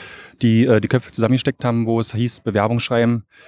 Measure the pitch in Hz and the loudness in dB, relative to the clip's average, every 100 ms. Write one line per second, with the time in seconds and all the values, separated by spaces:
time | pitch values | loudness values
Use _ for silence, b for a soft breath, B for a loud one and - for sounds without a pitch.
0 | B B B - 117 110 131 110 101 127 | B B B -2 2 4 4 2 2 -2
1 | - - 113 131 - - 123 117 113 117 | -4 -4 0 0 -2 -4 -4 -2 0 -2
2 | 113 110 120 - 113 101 107 120 - 120 | -2 -4 -4 -4 -2 0 0 0 -2 0
3 | 117 117 - b | 0 -2 -8 b